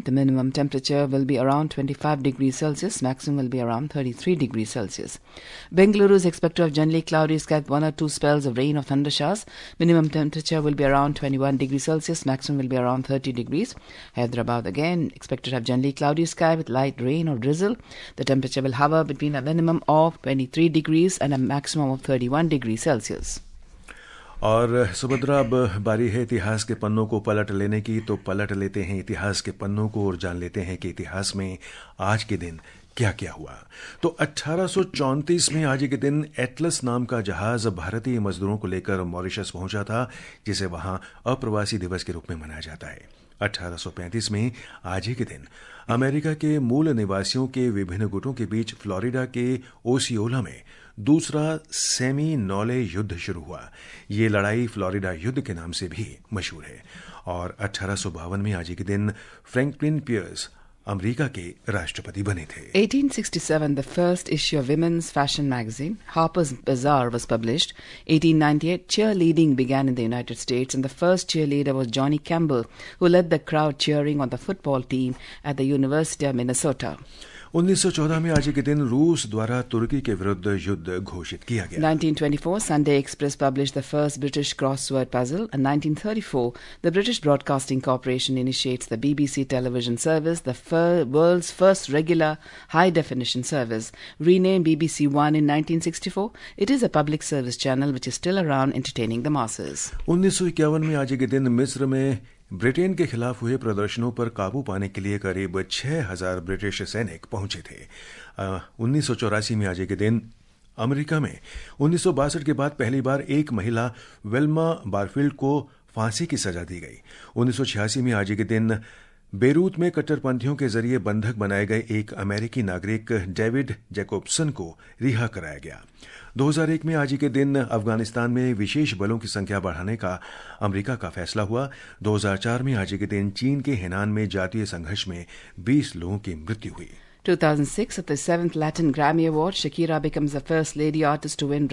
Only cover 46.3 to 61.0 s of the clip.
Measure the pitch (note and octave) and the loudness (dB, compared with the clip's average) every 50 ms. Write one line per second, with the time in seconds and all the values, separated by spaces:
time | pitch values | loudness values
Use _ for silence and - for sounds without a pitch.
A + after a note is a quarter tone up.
46.3 | D#3 D3+ - D3+ D3+ D3+ C3 A#2 B2 C#3+ D#3+ E3 C#3 A2+ G#2+ F#2+ G2 G2 G2 - | -2 0 0 0 2 2 2 2 2 4 4 4 2 2 2 0 0 -2 -2 -2
47.3 | - B2+ C3 B2+ C3 B2+ B2+ B2 G#2+ G2 G2 F2 F2 F#2+ A2 G2+ G2+ G2 - C3 | 0 0 -2 0 0 0 0 0 2 0 -2 -2 -2 -2 -2 -2 -2 -4 -4 -4
48.3 | C3+ A2+ A2+ F2+ G#2+ A2 A#2 A2 - - - G2+ F#2 F#2 G2+ B2 A#2+ C3 B2+ B2+ | -4 -4 -4 -2 -2 -2 -2 -4 -6 -10 -8 -6 -4 -2 -2 -2 -2 -2 -4 -4
49.3 | B2+ A#2+ A#2+ B2 C3 B2 C3 - - - _ A#2 B2+ C3+ A#2+ - A#2+ G#2+ G#2 A#2 | -4 -2 -2 0 -2 -2 -4 -10 -20 -10 _ 0 0 0 0 0 -2 -2 0 0
50.3 | B2 C3 G#2+ D#2 C2 B1 - - - - - - - - G#2 A#2+ D3 E3 D#3 - | 0 -2 -4 -4 -8 -16 -20 -20 -20 -20 -20 -20 -14 -6 2 4 4 4 4 0
51.3 | - D3+ D3+ D#3 D#3+ D#3 - - - - - - - - C3 B2+ C3+ C#3+ D3+ D#3+ | -2 0 0 0 -2 -4 -6 -8 -6 -4 -2 -2 0 0 0 0 0 0 0 0
52.3 | D#3+ C#3 G#2 F#2 G2 G2 G#2+ A#2 B2 B2+ B2 F#2 D#2+ F#2+ G#2+ G2+ F2+ E2+ - - | 0 0 0 0 0 -2 0 0 0 0 -2 -2 -2 -4 -4 -4 -6 -8 -8 -8
53.3 | F#2 E2+ D2 C#2 - - - - - - - - - - - - G2+ G#2 A2+ A2 | -8 -8 -8 -12 -14 -14 -14 -16 -20 -20 -20 -20 -20 -20 -12 -6 0 2 2 4
54.3 | G#2 G2+ G2 G#2 G#2+ A#2 B2 A2+ G#2+ G#2 F#2+ F#2 F#2 G2+ F#2+ F#2 F2+ E2 E2+ A2+ | 4 4 4 2 2 0 0 -2 -2 -2 -2 -2 -2 -2 -2 -4 -6 -4 -6 -4
55.3 | B2+ C#3 C3+ - G2 E2+ E2 E2+ - - F#2+ F2 - F#2+ G#2+ D2+ C2+ - - _ | -4 -4 -4 -4 -8 -8 -8 -8 -8 -6 -6 -8 -6 -8 -8 -8 -10 -18 -14 _
56.3 | A2+ G2 E2 - F2+ D#2+ D2+ D2+ B1 G#1+ - - - - - - - - - F2+ | -8 -6 -6 -6 -10 -12 -16 -18 -20 -20 -20 -20 -20 -20 -20 -18 -20 -16 -10 -8
57.3 | F2 F2 F2 F2+ - - G#2+ F#2+ G2+ - G2 F#2 G2+ G2 - G2 D#2+ E2 D#2+ F2 | -6 -6 -6 -8 -8 -6 -6 -6 -6 -4 -4 -4 -4 -4 -4 -6 -8 -8 -8 -6
58.3 | F#2+ G2 G2 G#2+ G2+ F2 E2+ E2 F2 E2+ G2 F2+ G2+ G2+ G#2 G#2 G2+ - - - | -4 -2 -2 -2 -2 -4 -4 -8 -8 -8 -4 -2 -2 0 0 -2 -2 -4 -12 -20
59.3 | - - _ - - B2 C3+ D3 D3 - D3 D3+ D#3 D3+ D3 D3 A#2 G#2 F2 E2+ | -20 -20 _ -6 -2 -2 -2 -2 -2 -2 -2 0 0 -2 -2 -2 -2 -2 -2 -4
60.3 | F2 - - - - - - - - _ _ G#2 G2+ F#2+ | -10 -12 -12 -12 -14 -20 -20 -20 -20 _ _ -6 -6 -2